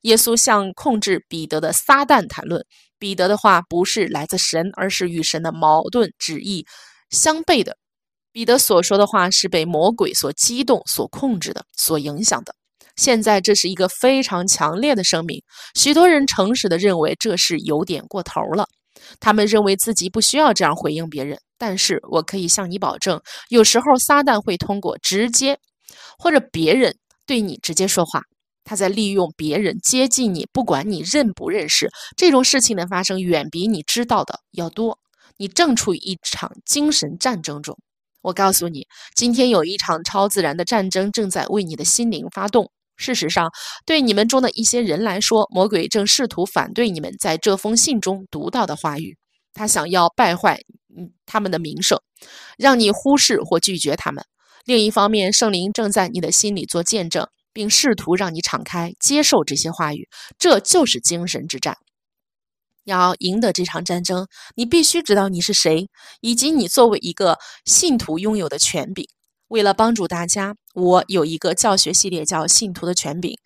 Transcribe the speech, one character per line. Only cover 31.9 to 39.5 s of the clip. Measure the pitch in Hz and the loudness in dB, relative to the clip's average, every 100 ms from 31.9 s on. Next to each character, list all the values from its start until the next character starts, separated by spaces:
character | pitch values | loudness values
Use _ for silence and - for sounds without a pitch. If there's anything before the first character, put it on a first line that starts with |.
| - - - | -8 -16 2
这 | 359 | 4
种 | 262 | 6
事 | 262 269 | 4 2
情 | 226 202 | 0 0
的 | 175 | -4
发 | 185 | -4
生 | - 190 | -2 -2
远 | 180 160 147 | 0 0 -2
比 | 170 208 | -4 -2
你 | 190 | -2
知 | - 240 | -2 -4
道 | 240 214 | 0 0
的 | 135 - _ | -2 -10 _
要 | - 170 | -8 -8
多， | 208 226 - _ _ _ _ | -4 -6 -6 _ _ _ _
你 | 196 | -6
正 | 180 339 | 0 2
处 | 233 - | 2 0
于 | 170 | -4
一 | - 180 | -6 -8
场 | - - - - | -8 -8 -10 -12
精 | - 294 302 | -4 0 0
神 | 285 147 131 | 0 -2 -4
战 | 254 208 | -4 -4
争 | 156 147 | -8 -10
中。 | 151 - _ _ _ _ | -12 -16 _ _ _ _
我 | 180 | -8
告 | 180 196 | 0 2
诉 | 190 175 | 2 -2
你， | 147 - - - - | -8 -16 -20 -6 -2
今 | 240 | 0
天 | 233 | 2
有 | 254 | 4